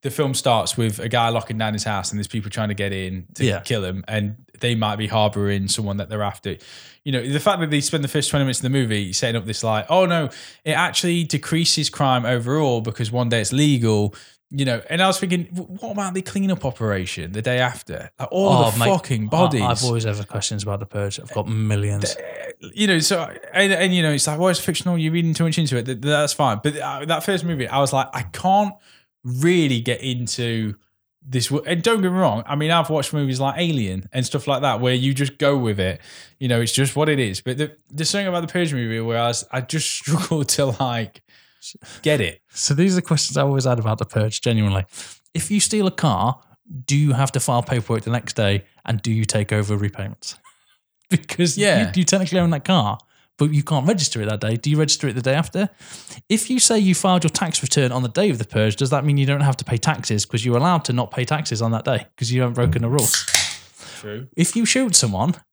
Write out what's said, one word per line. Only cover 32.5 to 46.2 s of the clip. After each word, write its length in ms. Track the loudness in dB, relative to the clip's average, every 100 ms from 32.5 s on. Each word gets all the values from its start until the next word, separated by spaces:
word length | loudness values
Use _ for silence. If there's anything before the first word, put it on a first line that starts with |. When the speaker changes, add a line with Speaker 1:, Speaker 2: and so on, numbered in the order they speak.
| -2
Speaker 1:
mean, 160 | 2
I've 180 | 2 2
watched 220 | 0 -2
movies 260 | -2 -2 0
like 160 | -2 0
Alien 520 | 0 0 -2 -4 -6
and 140 | -4 -2
stuff 220 | -4 0
like 140 | 0
that 180 | 2 2
where 140 | 2
you 200 | 2 0
just 240 | 0 -2 2
go 180 | 2 4
with 220 | 2 0
it. 220 | -2 -4 -12 -20 -20 _
You 80 | 0
know, 120 | 2
it's 120 | 2
just 240 | 0 0 2
what 120 | 2
it 120 | 2
is. 200 | 0 -2
But 180 | -6 -4
the, 180 | -4 -6 _
there's 220 | -4 -2
something 160 | -2 -2
about 140 | -2
the 120 | -2
Purge 200 | -2 0
movie 260 | 0 -2 -2
where 180 | -2 0
I 80 | 0
was, 160 | -2 -4
I 80 | -6
just 280 | -4 -4 -2
<laughs> 40 |
struggled 540 | -6 -2 -2 0 -2 0
to, 160 | 2 2 2
like, 420 | -2 -2 -6 -10 _ _ _ _ -20 -18 -20 -4
get 180 | 2 2
it. 200 | 2 -4 _
Speaker 2:
So 220 | -6 -2
these 180 | 2 4
are 20 | 2
the 60 |
questions 340 | 2 0 0 0
I 60 |
always 220 | 2 2
had 140 | 2 0
about 200 | 0 -2
The 80 | -2
Purge, 340 | 0 0 -2
genuinely. 460 | 0 2 2 2 -2 -10 -18 -20 _
If 160 | -8 0
you 100 | 0
steal 260 | 2 2 0
a 40 |
car, 480 | 2 2 2